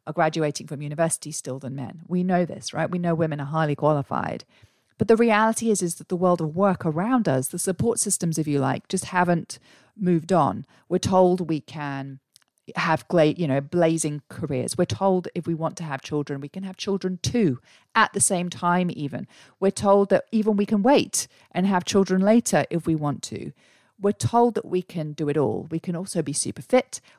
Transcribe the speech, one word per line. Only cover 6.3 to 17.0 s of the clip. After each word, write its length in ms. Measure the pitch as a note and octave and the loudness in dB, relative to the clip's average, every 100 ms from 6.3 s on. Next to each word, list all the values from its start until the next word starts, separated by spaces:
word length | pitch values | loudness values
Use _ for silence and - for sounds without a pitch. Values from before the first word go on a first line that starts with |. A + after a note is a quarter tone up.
| F3 | 2
of 160 | D#3 D#3+ | 0 2
work 300 | G3+ F3+ E3+ | 2 2 -2
around 420 | D3+ G#3+ C4 F3+ | -2 0 2 2
us, 200 | C3 C3 | 0 -2
the 100 | F3 | -4
support 420 | G3 F3+ A#3 - | -4 0 0 0
systems, 380 | G#3+ - E3+ D#3+ | -2 -2 -2 0
if 100 | D3+ | 0
you 100 | C#3+ | 0
like, 300 | C3 C3 - | 0 -2 -4
just 160 | F#3 - | -6 -2
haven't 520 | F3+ F3 E3+ - - _ _ _ | 0 2 2 -2 -16 _ _ _
moved 380 | - F3+ E3+ E3 | -4 0 0 2
on. 320 | F3+ C#3 G#2+ - _ - | 2 2 -2 -12 _ -4
We're 80 | F3+ | -2
told 540 | - F#3 F3+ F#3 D#3+ | 2 6 6 4 -2
we 100 | D#3 | -4
can 600 | - D#3+ C#3+ C#3 C3+ C3+ _ _ _ _ - - | -6 -10 -8 -8 -10 -14 _ _ _ _ -12 -4
have 300 | F3 D#3+ - | 0 0 2
gla-, 280 | F3 D3+ D3+ | 4 4 2
you 100 | D#3 | 0
know, 140 | C3+ | -2
blazing 640 | C#3 F3 E3 E3 D#3 D3 - | -2 0 2 2 -2 -6 -12
careers. 480 | - D3+ C3 A#2+ - | -10 -6 -4 -4 -2
We're 80 | |
told 440 | F3 - G3 F#3 F3 | -2 0 0 0 -2
if 120 | F3 E3 | -8 -4
we 80 | |
want 220 | D#3+ D#3+ - | -4 -4 -6
to 60 | |
have 180 | D#3+ C#3 | -8 -8
children, 380 | - D3+ C#3+ C#3 | -6 -6 -4 -8
we 80 | B2+ | -8
can 160 | F#3+ | -12
have 120 | F#3+ - | -12 -10
children 420 | - G3 | -4 -2